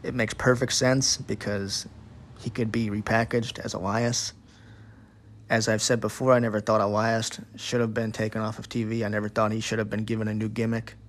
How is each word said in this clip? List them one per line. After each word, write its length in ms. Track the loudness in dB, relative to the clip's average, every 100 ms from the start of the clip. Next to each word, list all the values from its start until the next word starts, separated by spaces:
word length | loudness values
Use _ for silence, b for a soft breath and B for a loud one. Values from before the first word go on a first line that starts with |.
It 120 | -4
makes 180 | -2 -2
perfect 400 | 2 4 4 2
sense 460 | 2 4 4 4 0
because 680 | -2 -4 -2 -2 -2 -6 -8 -16 -20 -20 -20 -10
he 100 | -6
could 240 | -2 0
be 160 | 0 0
repackaged 720 | -2 2 2 4 0 -2 -6
as 160 | -6
Elias. 580 | -4 -2 0 2 0 -4 -10 B B B B B B B B B -20 0
As 200 | 2 2
I've 140 | 0
said 180 | 2 2
before, 320 | 0 0 4
I 60 | 6
never 220 | 4 0
thought 200 | 2 2
Elias 600 | 4 2 2 0 -2 -8 -14 -12
should 240 | -4 0
have 120 | 0
been 200 | 0 -2
taken 280 | -2 -4 -2
off 200 | -4 -6
of 80 | -6
T 160 | -4
V. 200 | -2 -2
I 40 | 0
never 200 | -2 -2
thought 220 | 2 2
he 80 | 0
should 220 | -2 -2
have 100 | -2
been 140 | -2
given 240 | -2 -2 -2
a 60 |
new 140 | -2 -2
gimmick. 460 | 0 0 -2 -4 -18